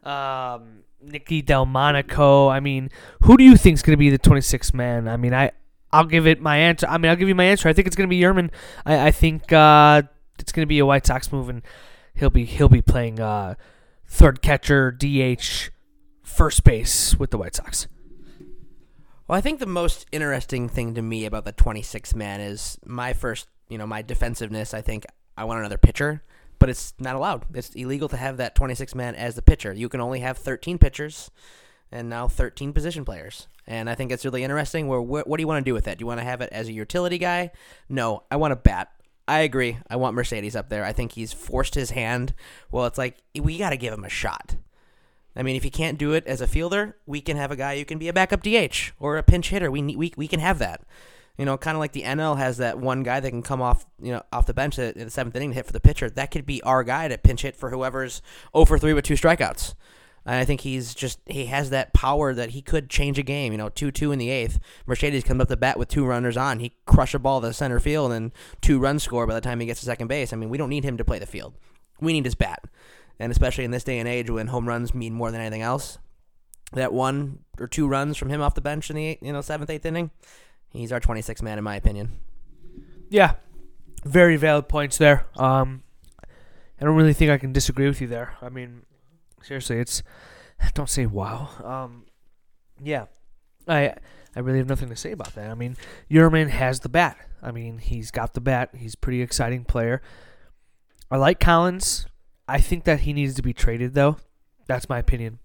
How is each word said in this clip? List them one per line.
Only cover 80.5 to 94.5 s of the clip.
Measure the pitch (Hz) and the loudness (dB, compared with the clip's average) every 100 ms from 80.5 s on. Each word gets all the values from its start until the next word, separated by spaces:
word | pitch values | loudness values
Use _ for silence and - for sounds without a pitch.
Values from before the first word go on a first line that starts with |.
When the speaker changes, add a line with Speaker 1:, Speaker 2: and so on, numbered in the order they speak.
| _ - | _ -18
Speaker 2:
he's | 117 113 | -12 -8
our | 120 | -2
twenty-sixth | - 113 110 113 | -2 -2 -8 -10
man, | 113 107 | -8 -8
in | |
my | 104 101 | -8 0
opinion. | - 101 113 - - - - - - - - - - | -2 -2 -10 -8 -10 -12 -16 -18 -18 -18 -20 -20 -2
Speaker 1:
Yeah, | 202 175 - - - - - - - | 4 4 2 -6 -20 -18 -20 -14 -12
very | 143 151 175 160 | 0 4 6 6
valid | 156 147 143 | 2 2 0
points | 151 143 - | -4 -2 4
there. | 151 143 - - | 6 6 2 0
Um, | 131 135 135 131 - _ - - - - - - - - | 2 2 0 -6 -18 _ -20 -20 -20 -20 -20 -20 -20 -4
I | |
don't | 147 156 | 2 6
really | 156 | 6
think | 147 156 | 6 4
I | 143 | 2
can | 135 | 0
disagree | 131 - 123 139 | -2 -2 0 0
with | 139 | 0
you | 127 | -6
there. | 117 120 - | -8 -10 -14
I | 123 | -14
mean, | 127 123 120 _ _ _ _ _ _ | -14 -16 -18 _ _ _ _ _ _
seriously, | - 139 - 117 | -12 -10 -4 -4
it's, | 123 - - - - - - - - | -4 -6 -10 -18 -20 -20 -20 0 0
don't | - 139 | 0 -4
say | - 120 | -2 -2
wow. | 104 98 117 139 - | -4 -8 -10 -12 -14
Um, | - 131 127 120 110 _ _ _ _ _ _ _ | -12 -12 -12 -18 -20 _ _ _ _ _ _ _
yeah, | 139 143 104 _ - - _ _ - | -6 -6 -8 _ -20 -20 _ _ -2
I, | 156 143 - - - - - | 0 0 -4 -20 -20 -18 -8
I | |
really | 127 | -2